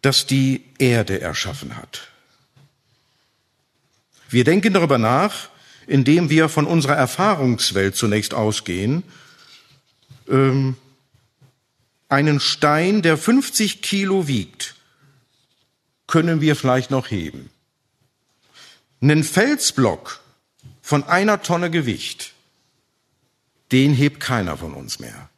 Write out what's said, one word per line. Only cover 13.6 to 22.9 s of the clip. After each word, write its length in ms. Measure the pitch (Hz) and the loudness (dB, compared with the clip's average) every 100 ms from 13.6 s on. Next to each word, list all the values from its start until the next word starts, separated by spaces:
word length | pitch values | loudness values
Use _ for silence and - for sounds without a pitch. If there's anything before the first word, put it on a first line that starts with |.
| 214 - | -4 -4
Kilo 440 | - 202 196 196 156 | -6 -4 0 -2 0
wiegt, 480 | 123 90 _ - - _ _ _ _ _ _ _ _ _ _ _ _ - | -2 -4 _ -16 -16 _ _ _ _ _ _ _ _ _ _ _ _ -2
können 340 | 160 165 160 | 0 2 2
wir 160 | 156 147 | 2 2
vielleicht 340 | 135 127 127 | 2 0 0
noch 200 | 135 - | -4 -2
heben. 400 | 101 80 65 65 _ _ _ _ _ _ _ _ _ _ - - _ _ _ | -6 -6 -12 -20 _ _ _ _ _ _ _ _ _ _ -20 -20 _ _ _
Einen 200 | 139 151 | 2 4
Felsblock 960 | 156 - 240 294 - - 117 80 - - _ _ _ _ - - | 2 2 2 2 -2 0 0 0 -10 -20 _ _ _ _ -20 -20
von 240 | - 147 | -2 -2
einer 380 | 139 175 208 202 | 2 0 2 0
Tonne 280 | - 170 175 | -2 -2 0
Gewicht, 640 | 165 131 85 - - - _ _ _ _ _ _ | -2 -2 -4 -8 -12 -16 _ _ _ _ _ _